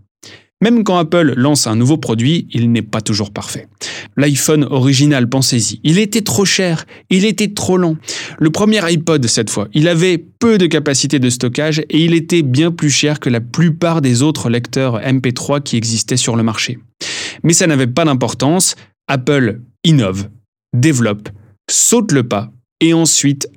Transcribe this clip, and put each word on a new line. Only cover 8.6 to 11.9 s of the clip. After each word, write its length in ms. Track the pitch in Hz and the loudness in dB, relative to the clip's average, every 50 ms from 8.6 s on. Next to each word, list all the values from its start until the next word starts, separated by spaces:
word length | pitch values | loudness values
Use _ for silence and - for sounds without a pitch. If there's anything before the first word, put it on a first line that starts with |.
| 208 214 214 208 170 170 | 0 2 2 2 0 0
iPod, 340 | 175 156 170 165 160 151 123 | 0 0 0 0 0 0 0
cette 240 | 113 - - 110 - | 0 0 -2 -2 -2
fois, 200 | - 110 101 - - | -4 -6 -6 -2 0
il 140 | 147 151 | 0 2
avait 300 | 170 170 160 180 185 175 | 2 2 2 2 2 0
peu 400 | 165 - - _ _ 233 233 220 | -2 -4 -10 _ _ 2 2 4
de 80 | 190 175 | 4 2
capacité 520 | 156 160 151 147 - 113 - - 135 151 | 2 2 0 0 0 0 0 0 0 0
de 120 | 135 127 123 | 0 2 0
stockage 500 | 123 127 127 120 123 147 151 160 151 156 - | 0 0 -2 -2 -2 -2 -2 -2 -2 -2 -2
et 140 | - | -2